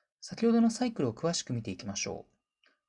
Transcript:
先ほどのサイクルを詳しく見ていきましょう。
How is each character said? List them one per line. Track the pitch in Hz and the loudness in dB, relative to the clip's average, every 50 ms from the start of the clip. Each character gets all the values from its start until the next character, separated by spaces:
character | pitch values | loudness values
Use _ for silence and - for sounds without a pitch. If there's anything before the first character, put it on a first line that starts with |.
| _ _ _ _ | _ _ _ _
先 | - - 190 - 226 233 | -16 -12 -6 0 2 4
ほ | |
ど | 226 233 | 6 6
の | 233 233 | 6 4
サ | 226 - 254 | 4 2 -2
イ | 247 233 | -2 -2
ク | - 151 | 0 -2
ル | 120 | -2
を | 110 | -2
詳 | - - 165 | 0 -2 -2
し | 170 - - | -2 -2 -4
く | - 127 | -4 -4
見 | 117 | -4
て | 104 104 | -4 -4
い | 92 - | -6 -8
き | - | -6
ま | 101 98 | -8 -6
し | - - - | -6 -4 -6
ょ | 87 85 - _ | -6 -8 -10 _
う。 | _ _ _ _ _ _ _ _ _ _ _ | _ _ _ _ _ _ _ _ _ _ _